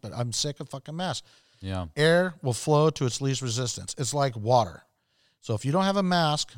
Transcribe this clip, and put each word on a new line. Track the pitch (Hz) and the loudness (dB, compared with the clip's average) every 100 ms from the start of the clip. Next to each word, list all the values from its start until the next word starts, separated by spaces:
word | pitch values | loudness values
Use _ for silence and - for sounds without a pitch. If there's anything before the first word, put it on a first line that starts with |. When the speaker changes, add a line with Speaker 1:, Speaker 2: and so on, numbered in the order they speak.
Speaker 1:
but | - | -10
I'm | 85 120 | -6 -4
sick | 110 147 139 | -2 -4 -6
of | 143 | -10
fucking | 135 - 160 | -12 -10 -6
masks. | 180 139 - _ _ _ | -4 -4 -8 _ _ _
Speaker 2:
Yeah. | 95 92 85 107 | -6 -4 -6 2
Speaker 1:
Air | 156 170 180 165 | 4 4 2 -2
will | 135 | -4
flow | 113 - 147 156 | -2 2 4 4
to | 151 131 | 2 -2
its | - | -2
least | 135 131 | -2 -2
resistance. | 127 110 123 - 95 - | -2 -2 -4 -6 -10 -6
It's | 131 | -4
like | 147 139 113 | 0 0 0
water. | 104 123 95 - - _ _ _ _ _ | 2 4 4 -4 -20 _ _ _ _ _
So | - | -4
if | 110 | -2
you | 131 | 0
don't | 170 | 2
have | 190 196 | 2 2
a | |
mask, | 185 180 160 147 - | 2 4 2 2 -4